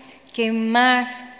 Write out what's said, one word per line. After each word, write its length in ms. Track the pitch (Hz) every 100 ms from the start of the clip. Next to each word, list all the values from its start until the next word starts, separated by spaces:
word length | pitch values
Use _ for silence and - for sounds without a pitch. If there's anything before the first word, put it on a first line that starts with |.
| - - -
que 200 | - 226
más 760 | 226 226 240 254 247 240 - - -